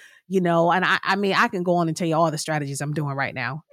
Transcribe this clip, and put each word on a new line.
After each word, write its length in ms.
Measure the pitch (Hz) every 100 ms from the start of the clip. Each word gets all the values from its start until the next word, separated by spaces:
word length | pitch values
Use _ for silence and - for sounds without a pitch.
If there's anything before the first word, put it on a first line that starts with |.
| - - _
you 120 | 185
know, 300 | 175 170 170
and 120 | 180
I, 140 | 175 190
I 140 | - 196
mean, 180 | 202
I 140 | 170 233
can 140 | 196
go 100 | 180 175
on 120 | 165
and 80 | 156
tell 100 | 170
you 80 | 160
all 140 | 165
the 80 | 151
strategies 420 | - 151 139 139
I'm 120 | 143
doing 200 | 151 147 139
right 180 | 131
now, 280 | 131 123 151 -